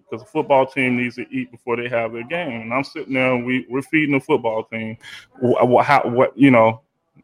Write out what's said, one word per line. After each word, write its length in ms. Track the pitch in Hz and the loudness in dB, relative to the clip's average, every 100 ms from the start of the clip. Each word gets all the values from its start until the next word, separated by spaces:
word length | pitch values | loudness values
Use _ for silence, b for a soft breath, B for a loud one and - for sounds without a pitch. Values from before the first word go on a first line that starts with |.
| _ | _
'cause 120 | 113 | -14
the 40 | 110 | -8
football 400 | 156 139 135 131 | -4 2 2 2
team 320 | 139 127 123 | 0 0 0
needs 180 | 123 120 | -2 -6
to 80 | 113 | -10
eat 220 | 131 123 | -8 -10
before 240 | 117 123 117 | -10 -6 -4
they 100 | 120 | -2
have 260 | 117 113 | -2 -4
their 100 | 117 | -6
game. 380 | 120 170 165 117 | -8 -6 -6 -8
And 120 | 113 | -6
I'm 100 | 127 | -6
sitting 300 | 156 160 123 | -6 -8 -6
there, 180 | 131 127 123 | -2 0 0
and 100 | 123 | -2
we, 220 | 127 123 | -4 -4
we're 140 | 131 | -6
feeding 300 | - 160 143 | -2 0 2
the 60 | 135 | 0
football 440 | - 135 117 110 | 0 -2 0 -4
team. 340 | 113 113 113 113 B B B - | -6 -8 -10 -12 B B B -4
Wh-, 200 | 123 - 123 | 0 2 4
wh-, 140 | 120 110 | 4 4
how, 160 | 139 123 | 2 2
what, 260 | 120 - - | 0 0 2
you 140 | 139 | 4
know, 320 | 120 113 113 _ _ _ _ | 6 4 2 _ _ _ _